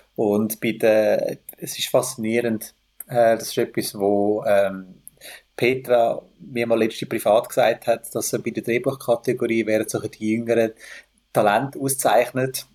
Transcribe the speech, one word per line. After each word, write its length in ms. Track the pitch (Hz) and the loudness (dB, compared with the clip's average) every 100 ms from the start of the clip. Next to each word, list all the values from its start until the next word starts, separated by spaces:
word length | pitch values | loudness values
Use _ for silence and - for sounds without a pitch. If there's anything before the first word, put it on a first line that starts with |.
| _ - | _ -2
Und 440 | 107 104 110 - | 0 2 0 -4
bei 120 | 117 | -4
der, 640 | - 113 107 107 - - - - - | 0 2 4 4 2 -2 -6 -14 -14
es 200 | - - | -12 -8
ist 80 | - | -2
faszinierend, 840 | 131 123 - 110 113 117 110 - _ _ - - | 0 -2 -4 -2 0 0 -4 -8 _ _ -20 -4
äh, 300 | 120 117 113 | 2 4 2
das 120 | - | -2
ist 80 | - | -2
etwas, 380 | 117 - 104 104 | -2 -2 -6 0
wo, 460 | 98 101 101 107 110 | 2 2 2 0 2
ähm, 500 | 98 98 95 92 - - _ - - _ - | 2 2 -2 -12 -20 -20 _ -20 -20 _ 0
Petra 680 | 120 131 139 120 117 - - _ | 0 0 2 2 2 -2 -10 _
mir 260 | - 120 117 | -10 -4 0
mal 120 | 113 | 2
letztens 280 | 113 - - | 0 -2 -6
privat 380 | 113 107 110 - | -2 2 2 2
gesagt 380 | - 113 117 - | 2 2 2 -2
hat, 260 | 117 - 117 | -2 -4 -6
dass 180 | - | -4
er 60 | 117 | -4
bei 100 | 117 | -4
der 120 | 113 | -6
Drehbuchkategorie 1000 | 110 120 131 131 - 117 - 120 117 113 107 | -2 -2 -2 -4 -2 -2 0 -2 0 0 2
werden 200 | 110 107 | 0 0
solche 220 | 110 107 | -4 -6
die 220 | - 107 | -4 -2
jüngeren 420 | 113 117 113 113 - - - - _ _ | 0 0 2 2 -2 -20 -20 -20 _ _
Talente 480 | 123 104 107 139 - | 0 2 2 0 -4
auszeichnet. 840 | 135 135 123 110 123 127 131 - - | -4 0 2 4 2 0 -4 -6 -14